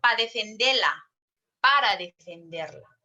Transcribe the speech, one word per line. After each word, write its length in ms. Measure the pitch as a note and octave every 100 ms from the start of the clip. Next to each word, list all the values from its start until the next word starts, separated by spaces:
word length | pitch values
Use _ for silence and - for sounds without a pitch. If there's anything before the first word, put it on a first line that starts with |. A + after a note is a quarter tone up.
pa 160 | A#3+ A3+
defenderla, 760 | A3+ A#3+ G#3+ G#3+ C4 C4 E3 - _ _ _ _ _ _
para 360 | C4 C#4+ B3 F#3
defenderla. 920 | F3+ _ - E3+ E3+ E3 D#3 - - _